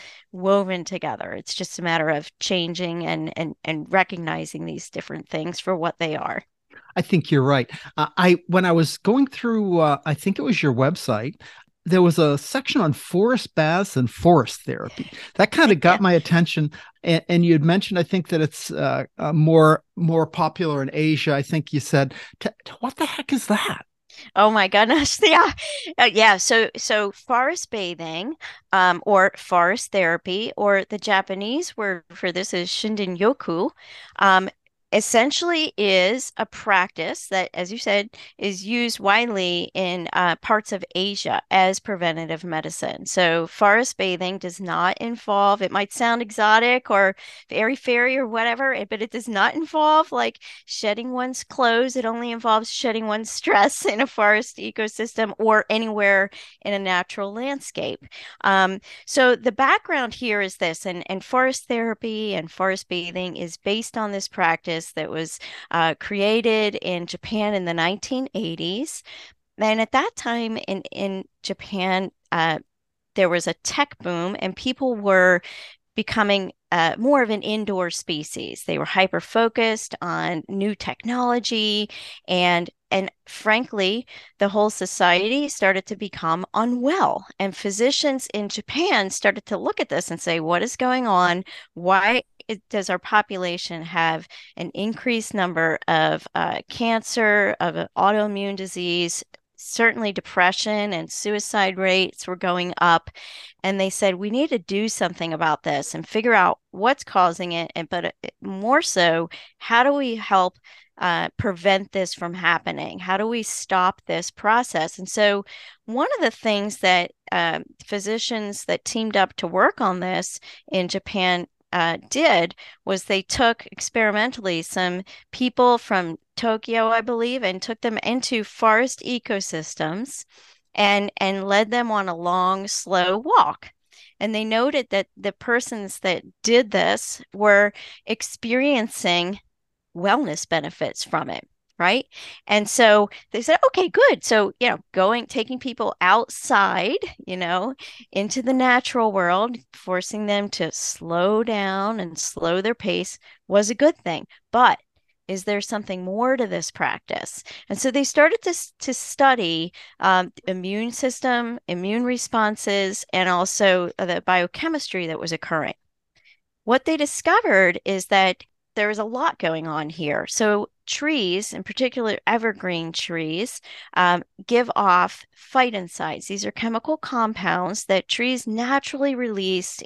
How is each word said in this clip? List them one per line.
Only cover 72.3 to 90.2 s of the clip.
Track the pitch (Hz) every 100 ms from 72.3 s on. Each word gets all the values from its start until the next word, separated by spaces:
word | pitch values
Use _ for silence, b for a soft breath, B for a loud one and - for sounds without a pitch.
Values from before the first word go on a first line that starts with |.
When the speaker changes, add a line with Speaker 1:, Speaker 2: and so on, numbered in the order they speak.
Speaker 1:
uh, | 170 165 156 - _ _ _ _
there | - 180
was | 175 165
a |
tech | - - - 294 -
boom, | 170 175 175 202
and | 190
people | 175 254 254 262
were | 220 202 190 185 180 B B B B _
becoming, | - 214 220 202 196 185 - -
uh, | 175 165 -
more | 247 285
of | 226
an | 214
indoor | - 214 208 190 175
species. | - - 156 156 - 98 -
They | - 156
were |
hyper-focused | 151 190 190 170 - 220 226 233 226 220 - -
on | 175 165 160 165 -
new | 196 202
technology, | 202 - - 226 247 247 240 - 226 214 208 208 B B B -
and, | 180 180 170 175 _ -
and | 196 190 _ _
frankly, | - 214 220 254 214 190 226 - B B -
the | 202
whole | 202 214
society | - 185 - 180 175 208 269 285
started | - 196 190 -
to | 202
become | 202 - 165 170 185
unwell. | 202 240 247 254 370 - - - -
And | 196 -
physicians | 202 202 247 - 294 269 -
in | 208 202
Japan | - - 269 370 247 190
started | - 202 202 -
to | 196
look | 262 -
at | -
this | 151 -
and | 165